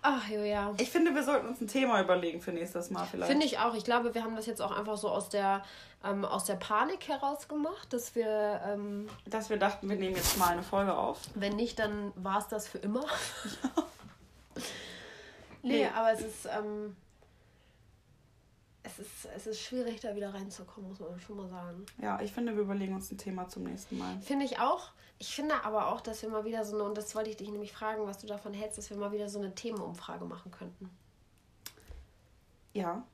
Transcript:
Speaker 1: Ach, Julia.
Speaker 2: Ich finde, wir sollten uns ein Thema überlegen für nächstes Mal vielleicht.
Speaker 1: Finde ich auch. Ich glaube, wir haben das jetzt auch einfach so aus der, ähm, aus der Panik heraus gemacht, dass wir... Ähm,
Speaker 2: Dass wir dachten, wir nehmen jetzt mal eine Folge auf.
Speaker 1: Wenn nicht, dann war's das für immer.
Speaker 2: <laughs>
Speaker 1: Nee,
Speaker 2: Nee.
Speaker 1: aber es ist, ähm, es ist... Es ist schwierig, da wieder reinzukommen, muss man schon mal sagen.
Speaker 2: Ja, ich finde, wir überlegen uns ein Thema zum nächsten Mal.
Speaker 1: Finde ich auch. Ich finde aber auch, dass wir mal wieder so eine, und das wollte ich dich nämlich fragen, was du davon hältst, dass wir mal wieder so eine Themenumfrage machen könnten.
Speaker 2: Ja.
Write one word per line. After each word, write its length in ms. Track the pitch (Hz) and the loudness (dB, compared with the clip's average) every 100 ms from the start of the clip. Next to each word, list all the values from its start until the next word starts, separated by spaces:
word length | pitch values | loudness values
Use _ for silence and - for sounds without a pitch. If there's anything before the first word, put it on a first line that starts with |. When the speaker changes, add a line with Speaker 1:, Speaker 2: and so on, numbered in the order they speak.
| 294 | 6
Speaker 1:
Ach, 200 | 269 208 | 4 0
Julia. 420 | 214 208 208 202 208 | 0 2 2 0 0
Speaker 2:
Ich 120 | 254 | 2
finde, 240 | 349 330 277 | 6 6 6
wir 80 | |
sollten 240 | 262 269 220 | 4 4 2
uns 120 | 254 | -4
ein 60 | 214 | 0
Thema 320 | 269 254 214 | 2 6 6
überlegen 400 | 185 180 170 165 | 6 6 4 -2
für 120 | 190 | -4
nächstes 400 | 170 175 175 175 | -4 -2 -4 -2
Mal 140 | 185 180 | -2 -2
vielleicht. 260 | 180 180 | 0 4
Speaker 1:
Finde 140 | 277 302 | 6 4
ich 100 | - | 4
auch. 160 | 233 | 2
Ich 100 | 220 | 2
glaube, 300 | 196 240 233 | 4 4 4
wir 100 | 226 | 0
haben 120 | 226 220 | -2 -4
das 100 | 220 | -4
jetzt 160 | 220 | -2
auch 100 | 202 | -2
einfach 260 | 202 208 208 | 0 -2 0
so 120 | 208 | 0
aus 200 | 202 202 | 0 0
der, 340 | 202 196 196 196 - - - | 2 4 2 0 -16 -18 -8
ähm, 200 | 202 202 | -2 0
aus 220 | 196 196 - | 2 0 0
der 100 | 185 | -2
Panik 520 | - 214 269 381 - | 2 4 4 0 -2
heraus 400 | 269 277 294 - | 0 0 -2 -4
gemacht, 440 | 302 302 392 - | -2 0 -2 -4
dass 220 | 240 233 | -4 0
wir... 480 | 240 220 214 208 202 180 | 0 2 4 4 2 0
Ähm, 420 | 208 208 202 214 - - | -2 -2 -4 -6 -10 -4
Speaker 2:
Dass 240 | 220 214 | -4 0
wir 80 | 208 | 4
dachten, 320 | 196 202 196 | 4 2 0
wir 60 | 202 | 2
nehmen 200 | 185 185 | 2 4
jetzt 220 | 175 196 | 4 6
mal 120 | 180 | 6
eine 120 | 175 | 4
Folge 340 | 185 196 202 170 | 2 2 4 4
auf. 240 | - - - | 2 -2 -8
Speaker 1:
Wenn 220 | 214 202 208 | -2 0 2
nicht, 240 | 233 - | 0 0
dann 320 | 214 208 202 185 | 0 0 -4 -4
war's 320 | 190 196 208 | 0 0 0
das 180 | 214 - | -4 -4
für 100 | - | -4
immer. 260 | 202 233 302 | 0 0 0
Speaker 2:
<laughs> 60 | 605 - - 208 - 262 - - - - - - - - - - - - - - - - - - - | -2 -2 -6 -8 -2 2 2 0 -10 -20 -20 -20 -20 -12 -8 -6 -8 -10 -12 -14 -16 -18 -20 -20 -4
Speaker 1:
Nee, 160 | 247 226 | 2 6
Speaker 2:
Nee. 80 | 208 214 | 6 6
Speaker 1:
aber 160 | 226 | 6
es 80 | 220 | 4
ist, 240 | 220 - - | 0 -8 -4
ähm, 500 | 214 208 208 208 190 - _ - - - _ - _ - _ _ - _ _ _ _ _ _ | -2 -2 -4 -6 -10 -20 _ -20 -20 -20 _ -20 _ -20 _ _ -20 _ _ _ _ _ _
es 160 | - - | -16 -14
ist... 100 | 202 - - - | -14 -14 -10 -8
Es 120 | 220 | -6
ist 120 | 214 | -6
schwierig, 380 | - 254 233 226 | -2 -2 -2 -2
da 160 | 233 202 | -4 -4
wieder 160 | 202 | -4
reinzukommen, 600 | 196 196 - 180 - 190 | -6 -8 -10 -14 -12 -12
muss 80 | 190 | -10
man 200 | 170 180 | -10 -10
schon 180 | - 202 | -10 -10
mal 120 | 185 | -8
sagen. 340 | 180 175 175 202 - | -8 -10 -10 -12 -6
Speaker 2:
Ja, 220 | 208 196 | -2 -2
ich 100 | 208 | -2
finde, 220 | 240 240 208 | -2 0 2
wir 60 | |
überlegen 320 | 202 202 190 | 2 2 0
uns 160 | 190 196 | -2 -4
ein 60 | 190 | -8
Thema 300 | 202 185 180 | -6 -4 -6
zum 140 | 190 | -6
nächsten 340 | 185 185 - 190 | -6 -8 -6 -4
Mal. 180 | 185 190 | -4 -6
Speaker 1:
Finde 240 | 196 277 277 | 0 0 2
ich 140 | - | 2
auch. 320 | 247 359 - - - _ | 4 4 -2 -18 -20 _
Ich 160 | - - | -8 -2
finde 200 | 302 294 | 2 2
aber 240 | 214 214 185 | 4 2 2
auch, 140 | 226 | 0
dass 200 | - 220 | -4 -6
wir 80 | 220 | -2
mal 160 | 214 214 | -2 0
wieder 180 | 226 214 | -2 0
so 100 | 208 | 0
eine, 80 | |
und 120 | 202 214 | 0 -2
das 200 | 208 214 | -2 -2
wollte 160 | 220 | -2
ich 60 | 214 | -4
dich 120 | 196 | -6
nämlich 220 | 208 208 | -6 -8
fragen, 320 | - 214 220 208 | -4 -2 0 -2
was 140 | 196 | -4
du 80 | 208 | -8
davon 260 | 208 208 | -8 -6
hältst, 240 | 202 214 220 | -6 -6 -6
dass 140 | 208 | -8
wir 60 | 202 | -4
mal 140 | 202 | -2
wieder 160 | 208 202 | -2 -2
so 120 | 202 | -2
eine 160 | 196 190 | -4 -4
Themenumfrage 680 | 233 214 - 175 - 170 175 | -4 -4 -6 -8 -8 -8 -8
machen 260 | 175 185 | -10 -14
könnten. 400 | - 180 180 185 180 _ _ - _ _ _ - - - - - _ _ _ _ _ _ | -14 -14 -12 -16 -16 _ _ -20 _ _ _ -16 -16 -16 -16 -16 _ _ _ _ _ _
Speaker 2:
Ja. 280 | 208 175 180 - | -2 -2 -2 -8